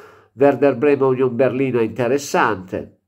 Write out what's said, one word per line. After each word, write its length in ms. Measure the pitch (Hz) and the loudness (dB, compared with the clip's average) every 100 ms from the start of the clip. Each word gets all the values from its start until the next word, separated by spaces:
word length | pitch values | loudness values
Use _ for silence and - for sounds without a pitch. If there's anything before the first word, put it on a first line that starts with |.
| - - _ | -20 -20 _
Werder 420 | 110 139 127 143 117 | 0 2 4 0 2
Bremen 320 | 147 139 135 | 0 2 2
Union 260 | 127 131 117 | 2 0 0
Berlino 440 | 131 123 135 120 | 0 0 -2 0
è 40 | |
interessante 1160 | 110 92 117 143 - 185 131 98 92 95 - _ | -2 -2 -2 -2 -2 0 0 -2 -8 -10 -10 _